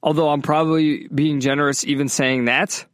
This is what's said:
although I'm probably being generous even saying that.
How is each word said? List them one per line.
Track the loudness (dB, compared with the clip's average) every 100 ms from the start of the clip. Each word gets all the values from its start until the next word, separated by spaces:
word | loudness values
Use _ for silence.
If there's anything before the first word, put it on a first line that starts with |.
although | 0 2 2
I'm | 0
probably | 0 0 2 2 2 -2 -4
being | -2 0 0
generous | 0 0 0 -2
even | -2 -2 -2
saying | 0 0 0 2
that. | 0 0 -6 -14